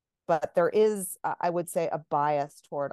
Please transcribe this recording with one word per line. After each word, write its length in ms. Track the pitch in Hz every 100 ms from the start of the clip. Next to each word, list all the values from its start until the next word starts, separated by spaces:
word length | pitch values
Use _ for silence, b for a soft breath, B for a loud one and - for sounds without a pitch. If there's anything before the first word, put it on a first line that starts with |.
| _ _ -
but 260 | 160 - -
there 120 | 170
is, 480 | 208 214 208 180 -
uh, 120 | - -
I 100 | 175
would 180 | 175 170
say, 200 | 180 165
a 60 | 156 -
bias 500 | 151 147 147 147 - -
toward 220 | 143 139